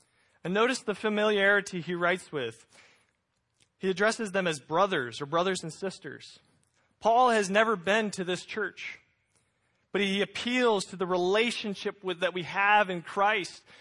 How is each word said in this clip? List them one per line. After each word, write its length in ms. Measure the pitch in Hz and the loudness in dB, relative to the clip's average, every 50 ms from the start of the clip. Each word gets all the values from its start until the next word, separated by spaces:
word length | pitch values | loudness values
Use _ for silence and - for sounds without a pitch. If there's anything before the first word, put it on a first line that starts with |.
| _ _ _ _ _ _ _ _ - | _ _ _ _ _ _ _ _ -6
And 100 | 165 185 | -2 2
notice 260 | 208 226 254 262 - | 2 2 2 0 -2
the 160 | - 226 196 | -4 -6 -6
familiarity 840 | - - 214 214 208 208 214 214 202 196 196 208 202 190 - 190 180 | -4 -2 -2 0 2 2 2 2 4 4 4 4 4 2 -2 -6 -8
he 160 | 147 170 180 | -6 -6 -4
writes 360 | 170 175 170 180 180 - - | 0 0 0 0 0 -4 -6
with. 340 | - 147 123 113 113 - _ _ _ - - - _ _ _ _ _ _ _ _ _ _ _ _ _ _ _ _ _ | -6 -6 -6 -6 -8 -12 _ _ _ -20 -20 -20 _ _ _ _ _ _ _ _ _ _ _ _ _ _ _ _ _
He 120 | _ - 190 | _ -2 -2
addresses 440 | 190 170 214 220 220 - 226 202 180 | 0 2 2 2 2 0 -4 -4 -2
them 120 | 196 185 | -2 0
as 140 | 175 156 139 | -2 -2 -4
brothers 640 | 123 - 156 170 196 196 185 151 123 120 113 - | -6 -2 0 2 2 2 2 -2 -2 -4 -8 -10
or 40 | 147 | -6
brothers 380 | 139 156 170 180 196 185 180 - | -2 -2 0 0 0 -2 -4 -6
and 80 | 160 | -10
sisters. 680 | 151 - - 190 - - - 147 123 117 - - - - _ _ _ _ _ _ _ _ _ _ _ _ | -10 -8 -8 -8 -8 -10 -14 -14 -14 -16 -18 -20 -20 -20 _ _ _ _ _ _ _ _ _ _ _ _
Paul 300 | - 208 226 240 254 247 | 0 2 4 6 6 6
has 200 | 233 220 202 180 | 4 4 2 2
never 280 | 190 214 226 226 220 | 2 2 4 2 0
been 340 | 185 165 185 202 226 220 208 | 0 0 2 2 2 2 0
to 140 | - - 180 | -4 -6 -6
this 180 | 170 180 170 - | -4 -6 -6 -8
church, 560 | - - 220 202 175 - - - - - - _ _ _ _ _ _ _ _ _ _ _ _ _ _ _ _ _ _ - | -8 -8 -6 -6 -8 -8 -10 -14 -14 -16 -18 _ _ _ _ _ _ _ _ _ _ _ _ _ _ _ _ _ _ -4
but 80 | 190 | -2
he 200 | 202 196 190 202 | 0 0 0 0
appeals 640 | 196 196 202 - - 240 247 254 247 233 220 196 185 | -2 -2 -4 -6 -4 -2 0 2 4 4 2 2 0
to 120 | - - | -4 -6
the 80 | 175 185 | -6 -2
relationship 960 | 175 185 180 180 180 196 214 233 240 - - - 214 196 - - 208 190 - - | 0 0 2 2 2 4 2 2 0 -2 -4 -6 -8 -8 -6 -6 -8 -8 -6 -6
with, 160 | 185 180 170 | -6 -4 -2
that 140 | 185 175 170 | -2 -2 -2
we 100 | 185 165 | -4 -6
have 460 | 139 160 190 196 202 208 214 214 185 | -6 -2 0 4 6 6 6 4 2
in 140 | 185 175 160 | 0 -6 -8
Christ 600 | - - 202 196 208 214 208 170 - - - - - - - | -6 -2 2 2 2 2 0 -2 -6 -10 -16 -20 -20 -20 -20